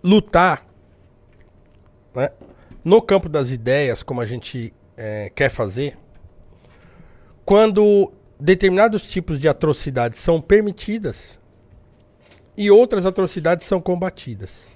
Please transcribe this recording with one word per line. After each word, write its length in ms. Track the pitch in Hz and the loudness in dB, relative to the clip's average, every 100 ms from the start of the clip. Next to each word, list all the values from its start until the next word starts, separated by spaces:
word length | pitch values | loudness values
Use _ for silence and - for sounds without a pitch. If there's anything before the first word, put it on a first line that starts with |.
lutar, 600 | 175 208 202 170 180 143 _ _ _ _ _ _ _ _ _ _ _ _ _ _ _ | 4 2 4 2 2 0 _ _ _ _ _ _ _ _ _ _ _ _ _ _ _
né, 160 | 127 135 _ - - _ - | -6 -6 _ -20 -20 _ -10
no 180 | 160 214 | 2 2
campo 260 | 226 196 185 | 4 0 0
das 220 | 147 127 | -4 -4
ideias, 520 | 127 113 139 139 113 | -6 -2 0 0 -4
como 180 | - 127 | -8 -8
a 60 | 110 | -8
gente, 460 | 123 - 127 113 _ _ - | -10 -12 -12 -12 _ _ -14
é, 340 | 110 107 104 | -12 -10 -12
quer 160 | - 139 | -2 -2
fazer, 480 | - 107 104 139 - _ - - - - _ _ _ - _ - - _ _ | -2 -6 -6 -8 -10 _ -20 -20 -20 -20 _ _ _ -20 _ -20 -20 _ _
quando 680 | - 202 220 202 208 202 190 _ _ _ | 2 4 4 4 4 4 2 _ _ _
determinados 720 | 147 185 190 185 226 208 - | 0 2 2 4 2 0 -6
tipos 300 | 190 - 147 | -8 -6 -2
de 80 | 151 | 0
atrocidades 720 | 139 156 139 147 127 120 113 | 0 -2 -2 -4 -4 -4 -4
são 200 | - 165 | -2 -2
permitidas 1000 | - 208 208 185 - 220 180 98 - - _ _ _ - _ _ _ _ _ _ _ - | 2 2 2 -8 -8 -8 -8 -10 -18 -20 _ _ _ -20 _ _ _ _ _ _ _ -4
e 140 | 202 | 6
outras 340 | 208 247 208 | 6 6 0
atrocidades 640 | 185 185 185 - 165 170 - | -2 -2 -4 -2 -2 -2 -2
são 140 | 185 | -4
combatidas. 920 | 175 175 185 - - 104 98 - - | -2 -4 -4 -8 -16 -14 -16 -18 -20